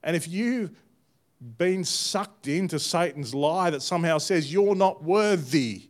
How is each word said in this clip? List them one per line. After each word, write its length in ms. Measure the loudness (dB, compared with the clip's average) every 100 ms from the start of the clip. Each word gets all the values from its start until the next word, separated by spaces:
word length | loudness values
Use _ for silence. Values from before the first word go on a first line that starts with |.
And 100 | -2
if 140 | -4 -4
you've 500 | -4 -2 -2 -6 -10 _ _ _ _ _ _ -20 -2
been 280 | 0 0 -2
sucked 640 | -4 -2 -4 -6 _ -4
into 300 | -2 0 -2
Satan's 540 | -2 0 0 -2 -6
lie 360 | 0 0 2 0
that 120 | 0
somehow 360 | -2 0 2 2
says 340 | 2 0 2
you're 240 | 2 2 4
not 300 | 2 2 0
worthy 800 | 2 4 2 2 0 0 -6